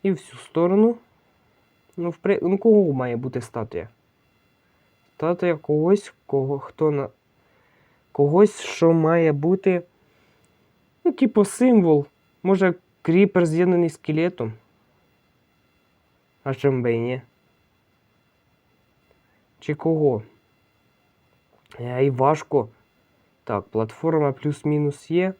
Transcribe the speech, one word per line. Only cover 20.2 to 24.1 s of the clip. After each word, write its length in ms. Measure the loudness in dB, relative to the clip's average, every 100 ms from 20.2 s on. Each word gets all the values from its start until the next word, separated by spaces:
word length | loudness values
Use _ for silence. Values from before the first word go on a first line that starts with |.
| -8 _ _ _ _ _ _ _ _ _ _ _ _ _ _ -14
Е, 240 | -8 -2
і 60 | -2
важко. 580 | 2 0 0 -2 -4 -4 _ _ _ _ _ _ _
Так, 200 | -8 -8
платформа 680 | -4 -6 -6 -6 -4